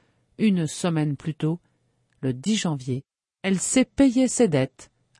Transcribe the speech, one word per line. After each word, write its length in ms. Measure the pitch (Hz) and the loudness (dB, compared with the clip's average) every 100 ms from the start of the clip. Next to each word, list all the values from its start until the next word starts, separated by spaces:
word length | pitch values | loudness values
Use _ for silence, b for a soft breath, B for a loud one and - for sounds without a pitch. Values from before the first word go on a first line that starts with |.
| _ _ _ - | _ _ _ -2
une 300 | 220 185 156 | 0 2 -2
semaine 500 | - 180 160 151 139 | -4 -2 0 -2 -2
plus 160 | - 147 | -6 -4
tôt, 240 | 156 170 _ _ _ _ _ _ | -4 -4 _ _ _ _ _ _
le 120 | 135 | -6
dix 220 | 127 156 214 | -4 -2 -2
janvier, 480 | 180 143 127 127 - _ _ _ | -2 -4 -6 -8 -8 _ _ _
elle 180 | 190 190 | -2 -2
sait 260 | - 262 247 | 2 2 2
payer 420 | - 277 240 262 | 4 2 4 0
ses 200 | - 233 | 2 2
dettes 440 | 143 131 - - _ _ _ | 2 -2 -6 -20 _ _ _